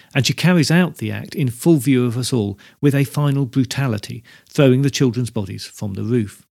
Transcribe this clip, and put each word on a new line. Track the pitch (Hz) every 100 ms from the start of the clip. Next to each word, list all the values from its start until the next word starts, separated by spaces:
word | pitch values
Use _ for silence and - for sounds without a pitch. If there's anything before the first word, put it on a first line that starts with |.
| _
and | 143 117
she |
carries | - 165 180 131
out | 165 175 -
the | 110
act | 104 -
in | - 131
full | 113 170 160
view | 120 127 123
of | 117
us | 123
all | 123 101 101 - -
with | 143
a | 135
final | 139 - 143 139 135
brutality, | 139 123 - 139 107 - 120 - - _
throwing | - 135 127
the | 143
children's | - 131 113 120
bodies | 113 95 107 -
from | - 107
the | 98
roof. | 104 120 101 - _